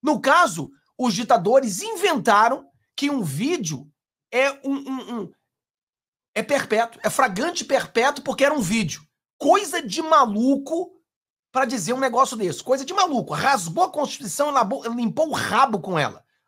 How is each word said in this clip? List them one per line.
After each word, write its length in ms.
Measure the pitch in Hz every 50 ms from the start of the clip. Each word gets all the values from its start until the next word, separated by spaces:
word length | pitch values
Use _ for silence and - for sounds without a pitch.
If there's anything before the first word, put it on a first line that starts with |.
| -
No 160 | 285 302 202
caso, 520 | - 269 294 339 349 269 170 165 139 - _ _ _ _ _
os 200 | - 247 240 185
ditadores 680 | 190 247 - 247 214 165 202 240 269 269 226 180 190
inventaram 880 | 392 453 453 349 359 381 320 254 - 240 208 202 220 233 262 269 - _ _ _ _ _ _
que 140 | - 285 285
um 140 | 285 262 202
vídeo 680 | 156 131 147 220 294 359 339 220 156 156 123 117 - _ _ _ _ _ _ _ _
é 200 | - 247 269 277 277 277 -
um, 120 | 277 277
um, 380 | 277 277 262 269 262 202 - 240
um, 160 | 226 196 160 _ _ _ _ _ _ _ _ _ _ _ _ _ _ _ _ _ _ _ _ _
é 80 | 214 220
perpétuo, 580 | - 285 277 - - 214 214 233 233 - - -
é 60 | 214
flagrante 560 | - - 269 240 185 185 262 339 349 - 226
perpétuo 580 | - 277 247 - - _ 226 240 277 294 - -
porque 220 | - 220 - 269
era 80 | 285 302
um 80 | 294
vídeo. 400 | 214 165 214 226 208 151 - - _ _ _ _ _ _ _
Coisa 460 | _ - 285 349 403 415 302 359 339
de 220 | 311 214 180 302 339
maluco 880 | 311 320 302 262 220 202 208 240 269 277 277 277 - 320 339 359 - _ _ _ _ _ _ _ _ _ _ _ _
pra 140 | _ 254 269
dizer 280 | 240 269 240 165 175 247
um 60 | 262
negócio 380 | 269 262 233 247 269 - -
desse. 240 | 220 208 175 147 - -
Coisa 220 | - 254 262 269
de 80 | - 359
maluco. 400 | 403 381 359 285 233 165 - 151
Rasgou 520 | 147 175 262 277 233 175 170 160 269 359
a 60 | 370
Constituição, 600 | - 294 285 - - - 269 196 - - 285 294
labou-, 340 | 285 262 233 196 247 - - 233
limpou 400 | 233 240 240 220 165 - 311 311
o 40 | 269
rabo 460 | - - - 202 226 269 254 220 190
com 180 | 147 196 185
ela. 260 | 156 139 113 - - _ _ _ _ _